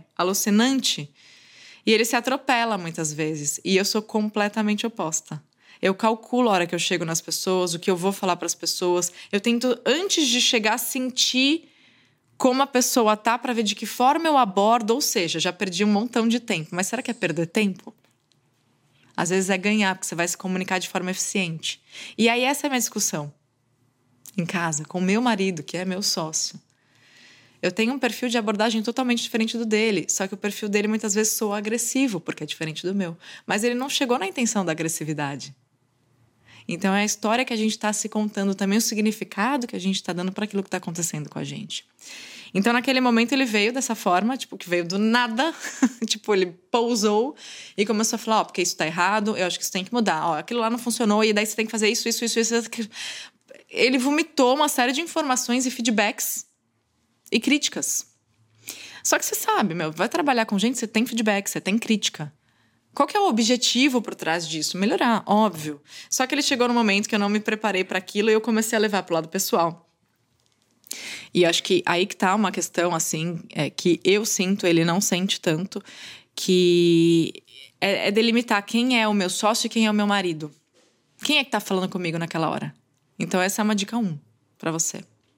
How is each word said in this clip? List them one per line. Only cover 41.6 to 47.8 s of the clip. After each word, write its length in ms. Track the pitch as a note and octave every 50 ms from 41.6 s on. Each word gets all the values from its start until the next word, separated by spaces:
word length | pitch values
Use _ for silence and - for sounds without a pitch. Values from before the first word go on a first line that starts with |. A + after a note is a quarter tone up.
| - D3+ - - - _ _ _ - - - - - - - - - - -
Então 180 | F#3+ G3 A#3
naquele 280 | A#3+ B3 A#3 C#4 B3+ B3+
momento 320 | B3+ B3 A#3 A3+ A#3 A#3+
ele 120 | C#4 C4+ C4+
veio 280 | A3+ G#3+ G#3 G3+ A#3
dessa 220 | B3 C4+ B3 - A3+
forma, 420 | - - G3 F3+ F#3 G#3 A#3+ C4+
tipo, 220 | B3 - - - G3
que 100 | - E3+
veio 160 | F3 F3 E3+
do 140 | E3+ F#3+ G3+
nada. 560 | G#3+ A3 A#3 B3 B3 A#3 A3 B3 D4+ E4 D#4 - - - -
<laughs> 280 | - C4 A3 - - A3+
Tipo, 280 | - - G#3+ - G#3+ G3+
ele 120 | F#3+ F#3 F3+ E3 - _ -
pousou 640 | - A#3 A#3+ A#3 B3 G3+ G#3 G#3 G#3 G#3+ B3 D4+ - - - - - - - - -
e 100 | G3